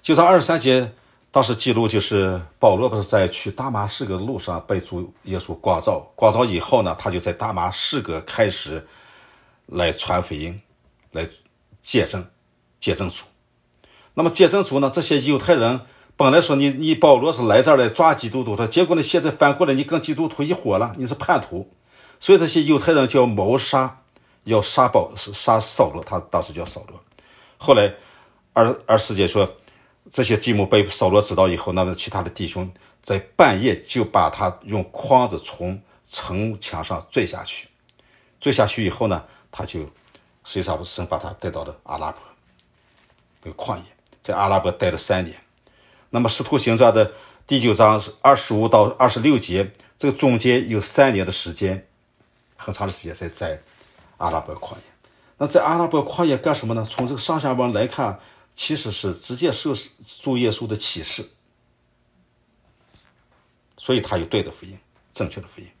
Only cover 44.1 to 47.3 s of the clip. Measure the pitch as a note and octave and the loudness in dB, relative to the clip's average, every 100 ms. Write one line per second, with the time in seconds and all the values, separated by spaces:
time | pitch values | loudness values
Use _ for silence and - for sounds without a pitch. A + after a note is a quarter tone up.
44.1 | _ - F#2+ G2 F#2+ F#2 F2 F#2 E2 - | _ -6 -2 2 2 0 0 -2 -2 -2
45.1 | F#2 F2 - _ _ _ _ _ _ _ | -2 -2 -12 _ _ _ _ _ _ _
46.1 | A#2+ A#2+ - A2 C#3 - A2 A#2+ A2 G#2 | -2 0 -2 -2 0 2 6 6 8 2
47.1 | - - | 0 -20